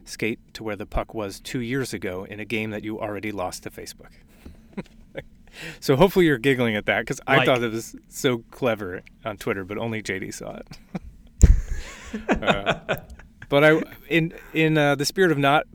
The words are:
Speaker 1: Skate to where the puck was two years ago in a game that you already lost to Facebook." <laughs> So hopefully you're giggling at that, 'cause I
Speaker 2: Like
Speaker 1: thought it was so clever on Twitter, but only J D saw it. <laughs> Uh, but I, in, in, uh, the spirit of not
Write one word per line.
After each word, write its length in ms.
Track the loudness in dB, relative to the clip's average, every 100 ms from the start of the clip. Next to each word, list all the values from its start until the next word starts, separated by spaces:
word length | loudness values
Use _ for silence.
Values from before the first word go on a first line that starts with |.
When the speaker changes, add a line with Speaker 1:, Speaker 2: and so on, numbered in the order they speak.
| -16
Speaker 1:
Skate 320 | -6 -4 -4 -12 -12
to 100 | -10
where 100 | -8
the 100 | -6
puck 280 | -6 -6
was 260 | -6 -8 -10
two 220 | -8 -6
years 320 | -4 -4 -4
ago 320 | -6 -8 -8 -10
in 160 | -12
a 40 | -6
game 260 | -4 -4
that 120 | -6
you 160 | -8 -8
already 320 | -6 -6 -8
lost 320 | -6 -6 -8
to 60 | -14
Facebook." 420 | -14 -16 -18 -20 -20 _ -20 -20 -20 -18 -16
<laughs> 80 | -16 -18 -18 -18 -18 -20 -20 -16 -16 -8
So 160 | 0 4
hopefully 300 | 6 6 4
you're 140 | 4
giggling 360 | 2 2 2 0
at 120 | 0
that, 180 | 0 -2
'cause 160 | -6 2
I 100 | 4
Speaker 2:
Like 80 | 4
Speaker 1:
thought 160 | 2
it 80 | 2
was 240 | -4 -8 -16 _
so 300 | -2 0 0 -6
clever 540 | -4 -2 -2 -6 -10 -14 -12
on 140 | -12 -8
Twitter, 260 | -4 -4
but 140 | -4 -6
only 240 | -6 -6
J 160 | -6 -8
D 120 | -8
saw 260 | -12 -12 -14
it. 100 | -16 -20 -14 -14 -14 -20 -6 6
<laughs> 60 | 8 8 2 -6 -8 -16 -12 -10 -2
Uh, 680 | 0 2 0 0 -4 -4 -8 -8 -20 -20 -16 0
but 140 | 6
I, 180 | 6 6 0 -12 -2
in, 240 | 0 0 -6 -6
in, 240 | 0 2 4
uh, 160 | 4 2
the 100 | 0
spirit 260 | 2 2
of 60 | 4
not 280 | 4 2 0